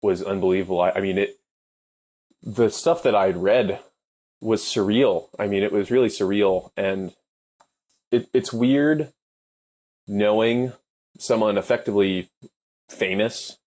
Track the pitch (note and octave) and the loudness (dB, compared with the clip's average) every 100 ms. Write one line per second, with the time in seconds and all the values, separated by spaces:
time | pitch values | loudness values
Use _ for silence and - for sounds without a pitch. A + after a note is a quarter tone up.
0 | G#2 F2+ F2+ G2 F#2 F#2 F#2 F2+ F2+ - | 0 -2 -2 -2 0 0 0 0 0 0
1 | G2 F#2 G2+ - _ _ _ _ _ _ | -2 -2 -2 -6 _ _ _ _ _ _
2 | _ _ _ _ - G#2 A#2 - - E3 | _ _ _ _ -12 0 0 2 -2 0
3 | C3+ G#2+ F#2+ F2 F#2 A#2+ G#2+ G2 - _ | 2 2 2 0 2 2 2 -4 -10 _
4 | _ _ _ _ A2 A2 - - G2 A2 | _ _ _ _ -2 -2 -2 -2 0 2
5 | C3 F2 - - G#2 G2 G2+ G#2 G2 B2 | 2 2 -4 -6 -2 0 0 0 0 2
6 | A#2+ - F#2+ G2+ G2+ F#2 - - G2 F#2+ | 2 0 -2 2 2 0 -4 -6 -4 -4
7 | F#2 - _ _ _ _ _ _ _ _ | -8 -12 _ _ _ _ _ _ _ _
8 | _ A#2+ A#2+ B2+ - A2+ B2 C#3 D3 D#3 | _ -2 0 -2 -2 -2 2 4 2 0
9 | D3 _ _ _ _ _ _ _ _ _ | -2 _ _ _ _ _ _ _ _ _
10 | - G2+ G#2 G#2+ A2+ A#2 B2+ A#2+ _ _ | -8 0 2 2 2 0 -2 -8 _ _
11 | _ _ - A2+ G#2+ G2+ F#2 A#2+ - G#2 | _ _ -2 0 2 0 0 -2 0 0
12 | G2 F#2 F2+ _ - _ _ _ _ - | 2 0 -6 _ -20 _ _ _ _ -6
13 | F#2 F#2+ A2 - - - | -4 -2 -2 -4 -14 -18